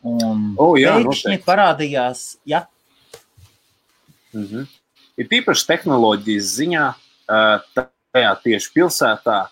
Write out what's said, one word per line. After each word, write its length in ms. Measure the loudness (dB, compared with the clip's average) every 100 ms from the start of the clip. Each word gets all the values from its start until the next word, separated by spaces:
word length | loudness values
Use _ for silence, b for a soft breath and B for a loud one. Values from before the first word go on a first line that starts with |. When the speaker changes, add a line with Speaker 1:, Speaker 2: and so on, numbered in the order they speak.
Speaker 1:
Un 520 | -4 -4 -2 -2 -4 2
Speaker 2:
O, 140 | 4
jā, 220 | 6 4 4
Speaker 1:
pēkšņi 320 | 0 -2 -4
Speaker 2:
noteikti. 160 | -4 0
Speaker 1:
parādījās, 760 | 2 2 2 -2 -2 -2 -6 -14 -18 -4
ja? 180 | -4 -4 _ _ _ _ -20 _ _ _ _ _ _ _ _ _ _ _
Speaker 2:
Mhm. 340 | -12 -10 -10 -12 _ _ _ _ -10
Ir 100 | -2
tīpaši 380 | -2 0 -2 0
tehnoloģijas 840 | -2 0 2 4 2 -2 -4 -4 -6
ziņā, 300 | -4 -2 -2 -4 _ _ -2
ā, 120 | 2 2 0 -2
tajā 640 | -6 -6 _ _ 2 2 0
tieši 320 | -2 -2 -2
pilsētā 640 | 0 0 2 -2 0 0 -2 -2